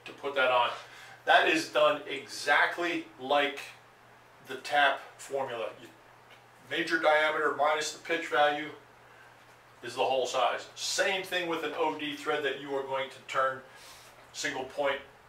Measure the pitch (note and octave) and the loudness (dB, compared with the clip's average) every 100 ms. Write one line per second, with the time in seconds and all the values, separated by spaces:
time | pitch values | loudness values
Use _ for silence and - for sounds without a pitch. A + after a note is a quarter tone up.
0 | - - C#3 C3+ B2+ B2 - - - - | -18 -10 -6 0 4 4 2 -2 -12 -18
1 | - - - E3+ F#3+ D#3+ - - D3+ D3 | -20 -6 4 6 6 2 0 4 4 2
2 | - C3+ - - D3 C#3 C3 - E3+ E3 | -4 -10 -10 -6 2 4 4 0 -4 -4
3 | - - C3 C#3+ C#3+ - - - - - | -6 -10 0 2 2 -4 -14 -18 -20 -20
4 | - - - - - B2 - D3 C#3+ - | -20 -20 -20 -20 -14 -12 0 4 4 2
5 | - - - C#3 C3 A#2 A2 - - - | -6 -18 -6 -4 -4 -4 -8 -10 -20 -20
6 | - - - - - - - D#3 E3 E3+ | -20 -20 -20 -20 -20 -20 -8 -4 0 2
7 | D#3 D3+ D#3 D3+ D3+ C3+ D3+ D3+ D3+ - | 4 6 4 2 0 2 2 2 -2 -6
8 | - E3 D#3+ D#3+ D3 C#3+ D3+ - - - | -4 -4 0 4 4 2 -6 -12 -20 -20
9 | - - - - - - - - A#2+ B2 | -20 -20 -20 -20 -20 -20 -20 -16 -10 -2
10 | - C3 A#2+ B2+ A#2+ - - - - - | 2 2 2 2 2 0 -8 -8 -4 0
11 | G3 F#3+ - F3+ E3+ D#3+ D3 C#3+ D#3+ - | 0 0 -2 -2 -2 -2 -4 0 0 0
12 | D3 C#3+ D3+ D3 C#3 C3+ D3 C#3 C3+ C3+ | -6 -6 -2 0 0 -4 -4 -4 -2 -4
13 | C3 - - - - - - - - - | -4 -10 -6 0 0 -2 -12 -20 -20 -20
14 | - - - - D3 C3+ C3 - C#3 C3+ | -20 -20 -18 -8 -6 -4 -6 -2 0 0
15 | - - | -6 -20